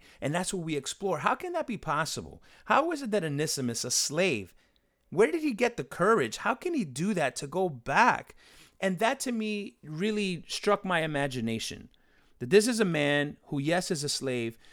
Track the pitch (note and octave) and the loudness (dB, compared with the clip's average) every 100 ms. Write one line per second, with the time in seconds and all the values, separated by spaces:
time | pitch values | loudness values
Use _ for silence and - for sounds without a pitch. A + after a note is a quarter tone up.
0 | - - C3+ E3+ F#3 F#3+ D#3+ D3 - - | -12 -8 -4 -2 -2 -4 -4 -4 -6 -6
1 | G3 D#3 F3 B3+ F4+ F4 D4 F#3+ - D3 | -2 0 2 0 -2 -4 -4 -6 -2 -2
2 | D#3 - D2+ - - - - A3+ E4 D#4 | -2 -6 -10 -16 -20 -20 0 2 2 -2
3 | B3+ G#3 D#3+ C#3+ D3+ - B2 A2+ B2+ - | -2 -2 0 -2 -2 -2 -2 -4 -2 0
4 | - D#3 F#3+ A2+ F#2 - _ _ _ _ | 0 2 2 0 -4 -14 _ _ _ _
5 | _ D#3+ B3 E4 D4+ G#3 A#3+ G3+ C3 - | _ 4 4 4 0 2 0 0 -8 2
6 | F#3+ A3+ A#2 - G#3+ B3 F#4 E4 D#3+ B2 | 4 6 4 0 -2 -2 -2 -2 -2 -2
7 | F#3+ F#3 C3+ - C#3+ F3 F#3 B2+ C3+ D#3 | -2 2 0 -2 -6 -2 -2 -2 0 4
8 | A#3 - - - - - - _ F#3+ F3+ | 4 4 -4 -20 -20 -20 -20 _ -2 0
9 | A3+ C4+ C4 A3+ G#3+ G#3 G3+ - D3 D#3 | 0 0 -4 -2 -2 -4 -6 -12 -12 -2
10 | G#3 G#3+ G3 F3 - - G#3 G3+ F#3+ F3 | -2 0 -2 -4 -6 -4 0 0 0 0
11 | D#3+ D3 C#3 B2+ A2+ A2 - G2+ - _ | 0 0 -2 -2 -2 -4 -6 -10 -16 _
12 | _ _ _ _ B2 G3 A3 A3+ G3 D#3 | _ _ _ _ 4 6 6 2 2 2
13 | D3 D3 D3 - - C#3+ C#3+ F3 - D#3+ | 2 2 0 -6 -8 -4 0 0 -2 -4
14 | C#3+ - C3+ B2 A#2 - - | -4 -4 -2 -2 -4 -8 -20